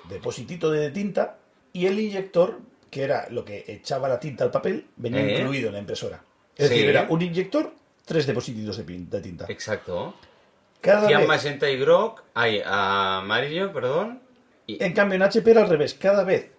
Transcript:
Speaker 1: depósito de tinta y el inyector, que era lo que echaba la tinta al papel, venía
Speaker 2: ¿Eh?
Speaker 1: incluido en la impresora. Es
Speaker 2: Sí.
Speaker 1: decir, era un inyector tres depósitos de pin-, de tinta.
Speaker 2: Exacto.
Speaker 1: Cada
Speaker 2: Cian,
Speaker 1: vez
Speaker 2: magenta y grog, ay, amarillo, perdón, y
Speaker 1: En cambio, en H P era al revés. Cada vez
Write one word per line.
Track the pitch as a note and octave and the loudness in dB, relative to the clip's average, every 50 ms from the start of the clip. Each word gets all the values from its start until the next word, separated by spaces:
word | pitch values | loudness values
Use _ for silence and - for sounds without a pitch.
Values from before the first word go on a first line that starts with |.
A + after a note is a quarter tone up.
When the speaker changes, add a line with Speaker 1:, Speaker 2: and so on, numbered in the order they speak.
| - E2+ | -14 -14
Speaker 1:
depósito | G2+ A2+ - B2 - - A#2 - F3+ E3 E3 D#3 | -16 -8 -8 -8 -8 -8 -12 -12 -10 -4 -2 -2
de | D#3 D3+ D3+ D3 | 0 0 -2 -4
tinta | C#3 G3+ G3+ G3 D#3+ - - - - - _ _ _ _ _ _ - | -4 -6 -6 -4 -2 -2 -4 -4 -6 -16 _ _ _ _ _ _ -6
y | F3+ F3 | -2 0
el | G3 G3 G#3+ | 0 0 0
inyector, | A3 G#3 G3 F#3+ F#3+ F#3+ - E3+ F3+ - - - - - _ _ _ _ | -2 -4 -4 -6 -8 -2 2 2 2 2 0 -10 -16 -20 _ _ _ _
que | - C3+ C3+ | -8 -6 -2
era | C3+ C3 A#2 A#2 - | -2 -2 -2 -2 -6
lo | A#2+ A#2 G#2 | -8 -10 -8
que | G#2 G2+ F#2+ - | -8 -14 -14 -12
echaba | - G#2 - - - D3 C3 C3 C3 | -14 -16 -14 -8 -6 -6 -4 -2 -2
la | B2 - | -2 -2
tinta | - D3+ B2 - B2+ | -4 -8 -4 -2 -2
al | B2 | 0
papel, | - - - F#3+ G#3 A3+ - _ _ | 0 0 -2 -2 -4 -4 -8 _ _
venía | - A#2+ A#2 B2 - | -10 -6 -4 -2 0
Speaker 2:
¿Eh? | - G2+ G#2+ - | 0 0 0 0
Speaker 1:
incluido | - C3+ C#3 C3 A#2 | -2 -2 -4 -4 -4
en | G#2+ G2+ | -4 -6
la | G2+ | -6
impresora. | G2+ - A2 - B2 G2 F2 - _ _ _ _ _ _ _ | -8 -8 -8 -8 -8 -10 -12 -12 _ _ _ _ _ _ _
Es | - C#3+ | 0 2
Speaker 2:
Sí. | C3+ A#2+ | 4 4
Speaker 1:
decir, | A2+ G#2+ - | 4 4 6
era | - B2+ - - | 4 4 4 2
un | E3 E3 | 0 0
inyector | F3+ F3 E3 F#3 F3+ - - D4+ D#4+ - - _ _ _ _ _ _ | 0 0 -2 -2 -2 0 0 0 0 0 -8 _ _ _ _ _ _
tres | - E3 D#3+ C#3 | -2 0 0 2
depósitos | C3+ A#2+ B2 - - A#2 G#2+ G#2+ G#2+ F#2 | 2 0 -2 -4 -6 -8 -8 -6 -8 -8
de | G#2+ E2+ | -8 -10
pin-, | D#2 F2+ F2+ F2 D#2+ | -10 -10 -12 -10 -8
de | - G2 | -8 -8
tinta. | - F#2+ E2+ D#2 F2 | -8 -10 -14 -14 -12
Speaker 2:
Exacto. | - G2+ - - A2 G#2 - - F#2+ F2 F2 - F2+ - - - _ _ _ _ _ _ _ _ _ _ _ | -12 -12 -10 -6 -6 -6 -6 -6 -8 -6 -6 -6 -8 -12 -18 -20 _ _ _ _ _ _ _ _ _ _ _
Speaker 1:
Cada | - F3 G3+ G#3 G#3 | 4 4 4 6 6
Speaker 2:
Cian, | G#3 - - | 4 6 6
Speaker 1:
vez | D#3 | 6
Speaker 2:
magenta | C#3 D3+ - B2 D3 C#3 - D#3 C#3 | 4 4 2 2 -2 -2 0 0 0
y | C3+ | 0
grog, | B2+ C#3 D#3 E3+ F#3+ G#3+ A3 - - - _ - | 2 4 6 6 6 4 0 -4 -10 -20 _ -4
ay, | A#2 A#2 A2+ G#2 G2 - | 0 0 0 0 0 -2
amarillo, | E2+ G2 G2+ G2 F#2+ G2 G2 G2 F#2+ F#2+ F#2+ F#2+ G2+ G#2+ A#2+ C#3 D3 D#3 F3+ G3 F#3 | -2 0 0 0 2 2 2 2 0 0 -2 -2 -2 -2 0 0 -2 -4 -4 -4 -4
perdón, | D#3 C#3 B2+ B2+ C#3+ E3+ G#3 A#3 B3+ - _ _ _ _ _ _ _ _ _ | -4 -4 -2 0 0 0 -2 -4 -8 -14 _ _ _ _ _ _ _ _ _
y | - - - G3 | -12 -6 -4 -4
Speaker 1:
En | F#3 D#3 | -2 2
cambio, | G#3 G3+ G3 F#3+ | 2 2 2 2
en | F#3 F#3+ | 2 2
H | G3 - A3+ | 2 2 4
P | - A3+ | 6 8
era | A3+ A#3 | 8 8
al | G#3 F3+ | 8 6
revés. | E3 D3 D3 - - | 4 2 2 -2 -2
Cada | - - F#3+ G3+ G3+ F3+ | -2 0 2 2 2 2
vez | F#3+ E3+ - - - _ | 2 0 0 0 -6 _